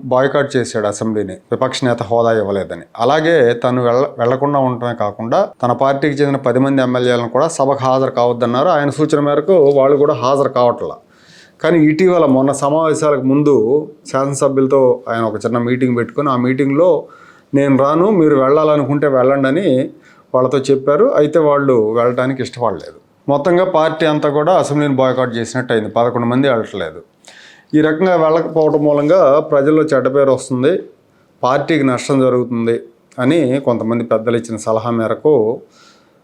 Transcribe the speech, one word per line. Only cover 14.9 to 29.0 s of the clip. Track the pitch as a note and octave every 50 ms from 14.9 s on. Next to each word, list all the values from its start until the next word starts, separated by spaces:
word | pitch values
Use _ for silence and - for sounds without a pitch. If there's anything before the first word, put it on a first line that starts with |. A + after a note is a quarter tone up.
| A#2+ B2 - A2+
ఆయన | A2+ A2+ A2+
ఒక | A2 G#2+
చిన్న | G#2 - A#2 A#2+ A#2+
మీటింగ్ | A#2 A#2+ B2 B2+ C3 B2+ A#2+
పెట్టుకొని | A#2+ A#2 - - D3 D3 C#3+
ఆ | C3
మీటింగ్లో | B2 A#2+ B2+ C3 C3+ C#3+ C3+ C#3 D3 F3 F#3 D3+ - - - - - - - - - _ _ -
"నేను | C#3 C#3 C#3 C3+
రాను, | B2+ C#3 C#3 D#3 E3 F3+ G#3+
మీరు | G#3+ F3 D#3 D3+ D3
వెళ్ళాలనుకుంటే | C3+ C3 C3+ C#3+ D#3 D#3 D#3 D3+ D3+ C#3 C3 C#3+ C#3+ D3+
వెళ్ళండి" | D3 C3+ B2+ B2 C3 C#3 C#3 C3+ C3
అని | C#3 F3 G3+ E3 C3 B2+ C#3+ - - - _ _ - - _ _ -
వాళ్ళతో | B2+ B2+ B2 D3 C#3
చెప్పారు. | C3 C3+ C3+ C3+ C3+ C#3+ C#3+ D3 A#3 C#4 -
అయితే | D3+ D3+ D3 D#3 E3+
వాళ్ళు | D3+ D3 C#3+ C#3+ C#3 C3+ B2+ A#2 G#2+ G#2+ A2+
వెళ్ళడానికి | A#2+ A#2 B2 B2 C3 B2+ C3 C3+ B2+ A#2
ఇష్టపడలేదు. | - - A#2+ A#2+ A2 F#2+ D2+ - E2 D#2+ - - _ _ _ _ -
మొత్తంగా | C#3 C#3+ - F#3 F3 F3 F#3
పార్టీ | F#3 F#3 D#3 D#3 D#3+ D#3 - E3+
అంతా | D#3 D3+ D3+ D3+ D3+
కూడా | C#3 D3+ D3+ E3+ F#3+
అసెంబ్లీని | E3 C3+ B2+ C#3+ D3 D3 C#3+ C3+
బాయ్‌కాట్ | B2+ C3 C3 B2 B2+ B2+ A#2+ A2+
చేసినట్టు | A#2 A2+ - - B2+ B2+ - A#2
అయింది. | A2 G#2+ G#2+
పదకొండు | G#2 A#2 A#2 A#2+ A#2 A#2+ A#2
మంది | A#2 B2 C3 C#3 C#3
వెళ్ళట్లేదు. | B2 A2+ G#2+ - - G2 F2 D#2+ D#2 F2 - _ _ _ _ - - - - - - - _ _ -
ఈ | D3+
రకంగా | D#3 D#3 D#3 D#3 F#3+ F#3 F3+
వెళ్ళకపోవడం | E3 D#3+ D#3 D#3+ E3 E3 E3+ D#3+ D#3+ D#3 D3+ D3 D3+ D3+
మూలంగా | D3 D3 C#3+